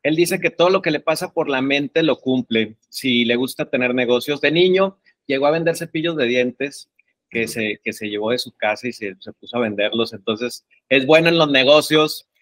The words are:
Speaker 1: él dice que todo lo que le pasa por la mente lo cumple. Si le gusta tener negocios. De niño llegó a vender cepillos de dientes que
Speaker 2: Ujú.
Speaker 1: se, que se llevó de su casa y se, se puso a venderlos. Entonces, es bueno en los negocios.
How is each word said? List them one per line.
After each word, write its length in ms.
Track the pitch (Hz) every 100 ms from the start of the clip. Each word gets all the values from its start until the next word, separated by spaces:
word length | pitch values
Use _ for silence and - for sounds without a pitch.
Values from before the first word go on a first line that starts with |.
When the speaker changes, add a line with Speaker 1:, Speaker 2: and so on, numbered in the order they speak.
Speaker 1:
él 140 | 147 156
dice 240 | 170 185
que 80 | 160
todo 220 | - 175
lo 100 | 190
que 100 | 175
le 100 | 151
pasa 340 | - 156 185
por 160 | - 143
la 100 | 131
mente 420 | 135 143 143 165
lo 160 | 160 -
cumple. 600 | 131 127 120 113 107 110 _
Si 380 | - 131 120 117
le 100 | 120
gusta 320 | 131 - 147
tener 260 | 131 123
negocios. 460 | 127 120 120 - 143
De 100 | 143
niño 480 | 160 185 185 190 - _ _ -
llegó 200 | 135 143
a 40 |
vender 260 | 165 170 165
cepillos 400 | 165 160 165 156
de 80 |
dientes 640 | 120 123 123 120 139 - - _ _ _ _
que 160 | 117
Speaker 2:
Ujú. 80 | 110
Speaker 1:
se, 280 | 117 107 101
que 80 | 113
se 160 | 104 107
llevó 220 | 104 107
de 80 | 127
su 140 | 120
casa 360 | _ 107 104 123
y 40 |
se, 220 | - 101 95
se 120 | 110
puso 240 | - 107 120
a 20 |
venderlos. 540 | 113 101 107 113 113
Entonces, 500 | 104 104 107 120 - _ _ _
es 160 | 135
bueno 240 | 131 160 165
en 80 | 170
los 140 | 151
negocios. 760 | 135 131 151 147 156 151 - _ _